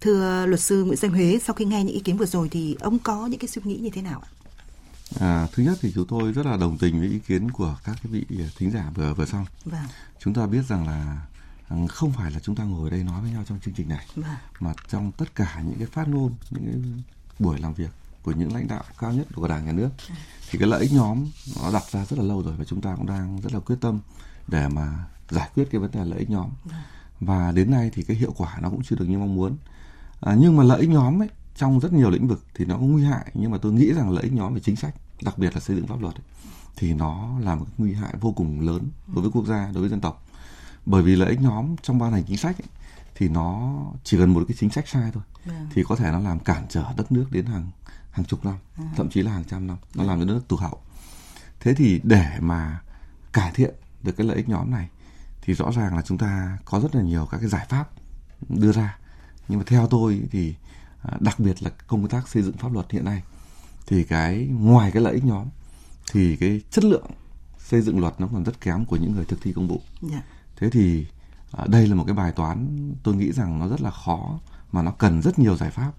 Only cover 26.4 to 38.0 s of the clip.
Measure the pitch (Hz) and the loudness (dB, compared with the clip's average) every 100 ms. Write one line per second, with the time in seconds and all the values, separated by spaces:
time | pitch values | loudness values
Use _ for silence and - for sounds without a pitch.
26.4 | 92 131 175 160 151 - - - 87 92 | -4 -10 -12 -14 -14 -18 -20 -6 0 2
27.4 | 87 87 98 135 113 - 85 110 120 - | 2 4 4 4 2 -2 -2 0 -2 -2
28.4 | 82 82 85 104 131 113 87 98 101 92 | -6 -4 -4 -4 -2 -2 0 0 0 0
29.4 | 95 143 - - - - - - - 104 | -2 -4 -10 -20 -20 -18 -20 -6 2 6
30.4 | 170 156 127 127 165 156 127 180 214 - | 8 10 8 8 6 6 4 2 0 -6
31.4 | - - 135 131 160 170 113 90 120 101 | -18 -2 2 4 4 4 6 4 2 0
32.4 | - - 85 92 135 151 143 135 - - | -4 -4 -2 0 2 4 4 0 -4 -4
33.4 | 110 104 107 110 143 165 110 90 117 127 | -2 0 2 4 6 4 2 0 0 -2
34.4 | 98 123 - 104 147 - - - - - | -2 -2 -2 -2 -4 -8 -18 -8 -8 -2
35.4 | 90 82 - 95 98 120 95 - - - | -2 -2 -4 -4 -4 -6 -8 -10 -16 -20
36.4 | - - - - 85 76 78 87 113 127 | -20 -20 -20 -4 -2 0 -2 -4 -6 -4
37.4 | 101 78 76 - 104 104 | -2 -4 -6 -2 -2 -2